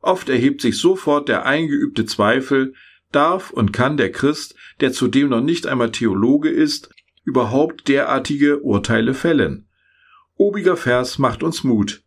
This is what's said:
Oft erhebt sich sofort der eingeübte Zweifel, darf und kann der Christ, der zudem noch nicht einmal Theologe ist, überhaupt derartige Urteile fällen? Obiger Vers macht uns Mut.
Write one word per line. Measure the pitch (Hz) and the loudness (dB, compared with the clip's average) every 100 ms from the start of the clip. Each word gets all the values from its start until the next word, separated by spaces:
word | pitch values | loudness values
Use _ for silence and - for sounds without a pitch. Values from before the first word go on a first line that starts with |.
Oft | - 180 - | -2 -2 0
erhebt | 127 131 143 | 0 2 0
sich | 123 - | -2 2
sofort | 170 185 - 147 143 | 0 2 0 0 0
der | 104 | -2
eingeübte | - 147 160 143 - - 107 | 0 -2 0 -2 -2 -2 -4
Zweifel, | - 104 127 131 139 131 - - _ _ | 0 2 2 2 0 0 -6 -20 _ _
darf | 143 151 190 - | 0 2 0 -4
und | - 107 | -2 0
kann | - 127 147 | 2 0 0
der | 104 | -2
Christ, | - 139 151 - - - _ | 0 -2 -2 -8 -18 -20 _
der | 135 | -2
zudem | 131 127 135 143 | 0 0 2 2
noch | 117 | 0
nicht | 139 170 - | 0 -2 -2
einmal | 131 117 | -2 -2
Theologe | - 113 95 117 143 151 | 0 -2 2 2 2 2
ist, | - 151 - - _ _ _ | 0 0 -2 -12 _ _ _
überhaupt | - 131 117 127 160 - - | -2 -2 0 0 0 -2 0
derartige | 139 - 131 127 143 143 143 | 0 2 -2 -2 0 2 2
Urteile | - 101 101 113 117 | 0 -2 0 0 0
fällen? | 131 170 151 87 62 - _ _ _ _ _ _ | 0 0 2 0 -4 -14 _ _ _ _ _ _
Obiger | _ 202 202 180 175 | _ 0 2 0 0
Vers | 127 123 123 - | 0 0 0 -2
macht | 131 - | -2 -2
uns | - 160 | -4 -2
Mut. | 135 113 101 - | 0 0 0 -6